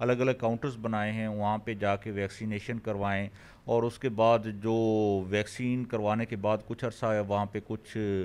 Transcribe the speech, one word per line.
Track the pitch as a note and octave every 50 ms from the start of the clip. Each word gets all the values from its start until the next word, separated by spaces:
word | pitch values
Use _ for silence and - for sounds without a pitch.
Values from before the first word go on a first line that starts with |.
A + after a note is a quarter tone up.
अलग-अलग | A#2+ B2 B2 A#2+ B2+ B2+ B2 -
काउंटर्स | A#2+ A2+ A#2 A#2 - C#3+ B2
बनाए | A2+ A2 A2+ A2 G#2+ G#2 G#2+ G#2+
हैं | A2+ A2 A2
वहाँ | G#2+ G#2 G#2 G#2 G#2+ G#2+ G#2
पे | A#2 A2
जाके | G2+ G#2 G2+ G2+ G2+ - A2+
वैक्सीनेशन | G#2 G2+ G2 G2 - - A2+ G#2+ G#2+ G#2 - - A#2+ A2+
करवाएं | - A2 G#2 G2+ G2+ G2+ G2 G2 G2+ G2 - - - - - - - -
और | A#2 A#2 A2+
उसके | A#2+ A2+ - - C3
बाद | A2 G#2 A2+ A2+ A#2 A2+ G#2 A2 G#2 G2+ G#2
जो | A2+ A2+ A2+ A2+ A2 A2 G#2+ G#2+ G#2 G2+ G2 F#2 F#2
वैक्सीन | G2 G#2 G#2 - - - B2 B2 B2 B2+ B2
करवाने | A#2 - A2 G#2 G#2 G#2+ A2 A#2
के | A2+ A#2
बाद | G2 G2 G#2 G#2+ G#2 - -
कुछ | A#2+ - -
अरसा | A#2 A2 - - A2+ A2 G#2+
वहाँ | G2+ G2 G2+ G2+ G#2
पे | G2 - G#2+
कुछ | G2+ - A2 G#2+ - - - A2+ G#2+ G2+ G2 F#2+ F#2